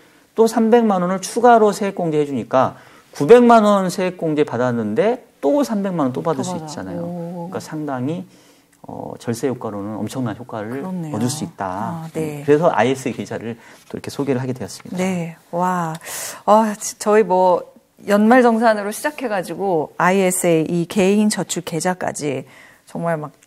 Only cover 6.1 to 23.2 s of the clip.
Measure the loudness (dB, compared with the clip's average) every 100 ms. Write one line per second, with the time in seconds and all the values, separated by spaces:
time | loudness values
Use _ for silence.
6.1 | -2 -4 -2 -4 -6 -10 -12 -10 -8 -8
7.1 | -8 -10 -10 -10 -10 -10 -8 -6 -4 -4
8.1 | -6 -10 -20 _ _ _ _ -16 -14 -12
9.1 | -10 -8 -4 -4 -4 -8 -8 -8 -8 -8
10.1 | -6 -6 -8 -10 -10 -8 -8 -8 -8 -6
11.1 | -4 -4 -4 -8 -6 -6 -6 -6 -8 -8
12.1 | -8 -6 -4 2 2 4 2 0 0 -4
13.1 | -6 -8 -8 -10 -12 -16 -20 -16 -12 -8
14.1 | -6 -2 -2 -4 -6 -10 -12 -10 -4 -4
15.1 | -4 -6 -10 _ -4 -2 -2 -4 -8 -12
16.1 | -12 -12 -2 4 4 4 -2 -10 -4 2
17.1 | 4 4 4 4 2 -2 -18 _ _ 0
18.1 | 4 6 6 6 4 2 0 -4 -6 -6
19.1 | -6 -6 -4 -6 -4 -2 -2 -2 0 2
20.1 | 4 2 2 2 2 2 -2 -2 2 2
21.1 | 4 2 0 -4 -6 -6 -4 -2 -2 -4
22.1 | -6 -6 -6 -10 -18 -20 _ _ -6 -4
23.1 | -4